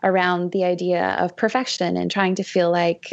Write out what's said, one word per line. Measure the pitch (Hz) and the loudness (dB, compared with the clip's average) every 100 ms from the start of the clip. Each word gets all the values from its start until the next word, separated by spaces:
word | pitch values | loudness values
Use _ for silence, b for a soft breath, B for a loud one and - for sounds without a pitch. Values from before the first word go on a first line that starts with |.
around | 190 185 180 175 175 | 0 2 2 0 -2
the | 190 | 0
idea | 180 180 180 175 131 - | 0 0 0 0 0 0
of | 175 | -2
perfection | - 220 254 254 - 175 180 | 0 0 0 -2 -2 -2 -2
and | 175 | -2
trying | 196 190 185 | 0 0 0
to | |
feel | 190 190 175 | -2 0 2
like, | 175 170 170 - | 2 2 -2 -6